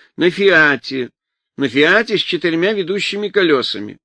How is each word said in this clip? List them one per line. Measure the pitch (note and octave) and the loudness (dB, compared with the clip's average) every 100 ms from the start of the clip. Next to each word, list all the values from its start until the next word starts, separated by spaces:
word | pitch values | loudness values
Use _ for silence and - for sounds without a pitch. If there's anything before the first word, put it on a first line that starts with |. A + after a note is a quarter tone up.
| _ - | _ -2
на | F3 | 0
Фиате, | F#3 G3 E3+ D3+ C3+ - C3 A#2+ _ _ _ _ - | 2 4 4 4 2 -4 -8 -8 _ _ _ _ -6
на | C3+ | -2
Фиате | C3+ D#3 G3+ A#3 F#3+ | 2 4 4 0 -2
с | |
четырьмя | - F3 E3+ E3 F#3 | -2 -4 -2 -2 0
ведущими | G#3+ E3+ G3 - G3+ G#3 | -2 -4 -4 -6 -6 -4
колесами. | G3+ F3 C3+ A#2 G2+ G#2 - | 0 2 2 0 -6 -12 -16